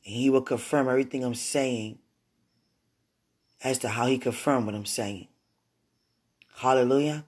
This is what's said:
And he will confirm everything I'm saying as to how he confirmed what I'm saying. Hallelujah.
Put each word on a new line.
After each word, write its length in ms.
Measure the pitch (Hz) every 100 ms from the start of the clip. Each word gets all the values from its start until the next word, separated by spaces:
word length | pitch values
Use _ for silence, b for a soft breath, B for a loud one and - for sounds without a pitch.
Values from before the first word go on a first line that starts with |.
And 100 | -
he 160 | 110 135
will 120 | 131
confirm 460 | 127 120 - 147 131
everything 360 | 127 131 135
I'm 100 | 127
saying 640 | 117 - 147 135 120 107 110 _ _ _ _ _ _ _ _ _ _ _ _ _ _ _ _
as 160 | 131 131
to 120 | 113
how 160 | 110 123
he 120 | 127
confirmed 480 | 123 117 - 135 107
what 80 |
I'm 120 | 104 101
saying. 420 | - 104 98 95 _ _ _ _ _ _ _ _ _ _ _ _ -
Hallelujah. 680 | 127 131 123 135 147 151